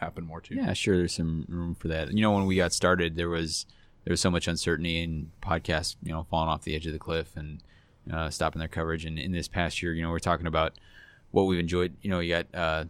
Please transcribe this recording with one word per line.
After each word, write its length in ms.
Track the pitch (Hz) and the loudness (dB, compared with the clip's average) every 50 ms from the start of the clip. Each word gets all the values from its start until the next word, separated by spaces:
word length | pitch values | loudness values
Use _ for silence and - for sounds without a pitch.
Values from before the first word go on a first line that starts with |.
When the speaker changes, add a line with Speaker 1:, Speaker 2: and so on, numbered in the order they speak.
Speaker 1:
happen 240 | - 82 - - 85 | -8 -8 -6 -8 -10
more 160 | 80 80 85 | -8 -10 -12
too. 140 | - - - | -10 -6 -4
Speaker 2:
Yeah, 180 | 277 247 - | -2 0 0
sure. 240 | - - - 107 95 | 0 0 2 4 4
There's 180 | 90 87 82 - | 4 4 2 0
some 300 | - 82 80 80 80 - - | -2 0 0 0 -2 -4 -4
room 260 | 85 87 85 85 82 | -4 -4 -4 -4 -4
for 140 | - - 82 | -4 -4 -2
that. 220 | 80 80 76 69 | -2 -2 -2 0
You 100 | 98 107 | 2 4
know, 100 | 110 107 | 4 6
when 140 | 101 98 98 | 6 4 4
we 100 | 95 92 | 4 4
got 160 | 95 87 85 | 4 4 4
started, 440 | - - 98 90 92 90 85 82 80 | 2 4 4 4 6 4 4 2 0
there 120 | 87 85 87 | 0 -2 0
was, 380 | 82 82 82 78 78 - - - - - - - _ - - | 0 0 -2 -2 -4 -6 -8 -10 -16 -20 -20 -20 _ -8 -2
there 80 | - | -2
was 80 | 87 - | 0 2
so 100 | - 92 | 2 2
much 180 | 87 85 - 87 | 2 2 0 0
uncertainty 540 | 85 85 - 87 85 76 87 85 82 82 | -2 0 0 0 0 2 2 0 0 0
and 280 | 85 82 80 76 78 80 - - | -2 -2 -4 -6 -6 -10 -12 -8
podcasts, 540 | - - 85 82 - - 82 76 78 - - - | -4 -2 -2 0 0 0 0 0 0 -2 -6 -8
you 80 | - - | -8 -6
know, 160 | 80 80 80 - | -6 -6 -4 -2
falling 180 | 85 80 80 80 | 0 0 2 2
off 140 | 78 - | 0 -2
the 120 | - - 76 | -2 -4 -4
edge 120 | 78 82 | -4 -4
of 60 | 80 76 | -4 -6
the 40 | 78 | -6
cliff 380 | - 87 82 80 76 - - | -4 -4 -2 -2 -4 -4 -8
and, 260 | 78 76 76 76 - - - - - - _ _ _ - - | -12 -10 -10 -12 -14 -16 -20 -20 -20 -20 _ _ _ -10 -6
uh, 200 | 82 80 80 73 | -4 -4 -4 -4
stopping 300 | - - 82 78 - 80 | -2 0 0 0 0 -2
their 80 | 80 78 | -6 -4
coverage. 360 | - 82 82 82 82 78 80 | -4 -4 -2 -2 -2 -4 -4
And 140 | 80 80 73 | -6 -6 -6
in 140 | 67 92 | -4 -4
this 140 | 90 85 78 | -2 -4 -4
past 360 | - - 90 85 80 - - | -4 -2 -2 -2 0 -2 -2
year, 100 | 90 87 | -2 -2
you 100 | 82 82 | -2 -2
know, 60 | 82 82 | -2 -2
we're 100 | 85 82 | -2 0
talking 260 | - 87 85 78 80 | 0 0 0 0 0
about 260 | 82 78 80 80 78 - - - - - - - - - - - - | 0 2 2 2 0 -2 -6 -16 -20 -20 -20 -20 -20 -20 -20 -14 -2
what 100 | - 101 | 2 2
we've 180 | 95 95 90 87 | 4 4 4 2
enjoyed. 340 | 85 82 90 90 90 87 67 - | 0 0 0 0 0 0 -2 -6
You 80 | - 101 | -4 -2
know, 100 | 92 87 | 0 0
you 120 | 85 85 85 | 2 2 0
got, 120 | 85 85 - - | 0 0 -2 -4
uh, 300 | 90 85 80 78 80 80 | -2 0 0 0 -2 -4